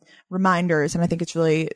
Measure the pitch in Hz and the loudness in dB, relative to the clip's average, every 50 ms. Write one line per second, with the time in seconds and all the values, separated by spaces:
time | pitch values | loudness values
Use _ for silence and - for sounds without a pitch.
0 | _ _ - _ _ - 185 185 190 190 180 170 180 175 165 151 143 156 - 156 | _ _ -20 _ _ -8 -4 0 2 2 2 2 2 2 2 2 0 0 0 -2
1 | 170 170 170 165 170 - - 165 165 160 156 160 160 - - | 0 0 -2 -4 -6 -6 -2 0 2 2 2 0 0 -4 -8